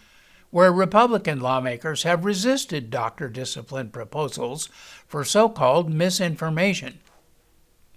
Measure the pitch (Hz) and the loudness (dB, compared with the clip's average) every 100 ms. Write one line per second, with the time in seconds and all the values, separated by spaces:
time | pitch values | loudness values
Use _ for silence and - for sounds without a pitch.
0 | _ _ _ _ _ 170 185 180 190 208 | _ _ _ _ _ 6 6 6 4 4
1 | 240 220 170 143 123 131 127 120 160 143 | 4 2 -2 -2 0 0 -2 -6 -6 -4
2 | 165 175 190 190 233 269 - 151 117 123 | 0 0 0 0 0 0 -2 -8 -6 -4
3 | 113 - 135 117 127 - 117 135 113 120 | -4 -6 -10 -8 -10 -10 -10 -10 -10 -12
4 | 110 147 143 - 120 151 - - - - | -10 -6 -6 -4 -6 -6 -12 -14 -20 -20
5 | - - - 202 226 220 127 151 165 156 | -12 -8 0 2 2 2 2 4 2 0
6 | 185 185 175 151 160 156 196 180 254 - | 0 0 -2 -2 -4 0 0 0 -6 -16
7 | _ _ _ _ _ _ _ _ _ | _ _ _ _ _ _ _ _ _